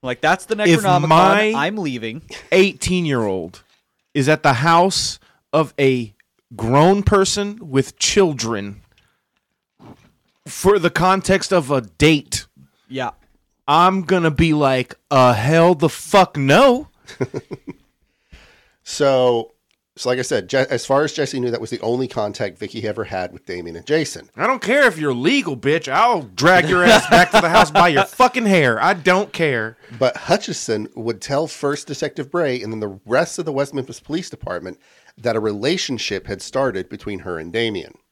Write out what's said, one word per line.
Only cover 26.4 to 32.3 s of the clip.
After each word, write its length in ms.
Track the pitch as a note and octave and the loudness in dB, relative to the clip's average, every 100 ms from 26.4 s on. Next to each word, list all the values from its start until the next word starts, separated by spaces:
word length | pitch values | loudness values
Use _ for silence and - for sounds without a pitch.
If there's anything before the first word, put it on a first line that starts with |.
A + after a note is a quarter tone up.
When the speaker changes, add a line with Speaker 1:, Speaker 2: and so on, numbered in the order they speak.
| D3 F3+ D#3 | 4 4 4
Speaker 2:
your 140 | F3+ | 2
ass 260 | F3+ A3 - | 4 4 6
back 220 | A#3+ F3 | 4 6
to 100 | A3 | 4
the 80 | E3+ | 4
house 220 | F#3 F3 | 2 4
by 160 | D#3 F3 | 4 4
your 160 | D#3+ | 2
Speaker 3:
<laughs> 20 | G3 | -2
Speaker 2:
fucking 400 | - B3+ B3 A3 | 2 2 2 2
hair. 340 | F#3+ C3+ A2 | 4 4 2
I 120 | D#3 | 0
don't 400 | F#3+ D#3 F#3 G3+ | 0 2 0 0
care. 440 | - D#3+ B2 A2 A2+ - A#2 | -2 -2 -2 -6 -10 -20 -2
Speaker 3:
But 180 | B2+ - | -2 -2
Hutchison 680 | - F#3+ - E3 - A2 G#2+ - | -2 -2 -2 -10 -4 -4 -6 -8
would 260 | A2+ A2 | -8 -8
tell 260 | - C#3+ D#3 | -4 -4 -4
First 400 | - C#3+ C#3+ - | -6 -6 -6 -8
Detective 420 | C#3+ D3 - | -8 -8 -8
Bray 320 | C3+ | -6